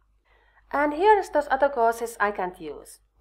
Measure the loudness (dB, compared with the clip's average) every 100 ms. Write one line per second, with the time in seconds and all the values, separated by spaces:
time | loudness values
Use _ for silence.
0 | _ _ _ _ _ _ -6 -2 -2 2
1 | 4 4 2 -2 0 0 0 2 0 0
2 | -6 -2 -2 -2 -6 -8 -14 -14 -18 -20
3 | _ _